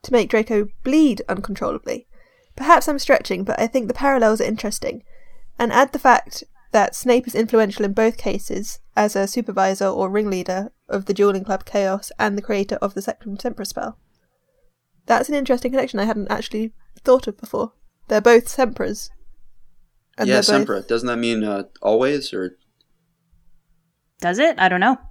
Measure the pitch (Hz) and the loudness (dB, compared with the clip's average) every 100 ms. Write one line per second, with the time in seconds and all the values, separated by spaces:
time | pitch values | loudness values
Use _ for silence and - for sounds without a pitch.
0 | - 240 208 226 214 214 202 - 262 311 | 2 2 4 0 2 -2 -2 -4 2 4
1 | 302 202 - 185 208 196 - 220 - - | 4 2 -4 -6 -6 -6 -4 -6 -6 -8
2 | _ - - _ _ - 277 339 - 277 | _ -20 -20 _ _ -6 4 4 4 -4
3 | - 277 - 180 196 - 233 262 208 247 | 2 2 2 -6 -4 -2 0 0 -2 -2
4 | 277 262 220 220 - 220 214 - - - | 0 4 2 2 -2 -4 -6 -6 -8 -8
5 | - - - - - - 240 - 269 277 | -16 -20 -18 -16 -14 -4 2 4 2 4
6 | 262 240 - - - - - 214 196 - | 4 4 2 -14 -14 -20 0 2 2 0
7 | 247 240 247 - 226 233 208 202 202 202 | 2 2 2 -2 2 2 2 0 -2 2
8 | 226 226 202 190 - 196 208 - - - | 0 0 -4 -4 -4 -6 -6 -12 -4 0
9 | 214 202 196 247 220 196 190 196 196 - | 0 0 -2 -2 -4 0 0 2 -2 0
10 | 190 202 208 185 175 185 214 _ - 196 | -2 0 -2 -4 -2 -4 -6 _ -6 -6
11 | 196 196 202 190 196 190 - 202 196 196 | -2 2 2 2 -4 -6 -2 -2 0 -2
12 | - - 214 202 202 202 202 202 202 196 | -6 -4 -2 -2 -2 -2 -2 -2 -4 -4
13 | 196 - 214 202 247 - - - - - | -8 -10 -12 -8 -8 -8 -10 -8 -10 -12
14 | _ _ _ _ _ _ _ _ _ _ | _ _ _ _ _ _ _ _ _ _
15 | - 240 269 294 269 247 247 262 254 214 | 0 0 2 -2 0 0 0 -2 -2 -2
16 | 214 220 202 208 220 214 226 - - - | -2 -2 -4 -6 -4 -6 -6 -8 -20 -4
17 | - 262 247 - - 214 220 _ - _ | 4 4 2 -10 -8 -4 -6 _ -20 _
18 | - 214 214 240 240 - 254 254 - 208 | -2 4 8 6 4 -2 -2 0 -6 -6
19 | - - - - - - - - _ _ | -12 -16 -20 -18 -20 -20 -20 -20 _ _
20 | _ - 120 131 - 135 - 101 - 117 | _ -4 2 4 4 2 2 -4 -2 -2
21 | 123 117 117 113 107 101 98 - 104 110 | 0 -2 0 0 -2 -4 -6 -4 0 2
22 | 131 147 139 98 92 - _ _ _ _ | 2 0 -4 -6 -8 -10 _ _ _ _
23 | _ _ _ _ _ - _ _ _ _ | _ _ _ _ _ -20 _ _ _ _
24 | _ _ 175 190 320 - 185 180 214 254 | _ _ -4 2 2 4 2 4 2 0
25 | - | -6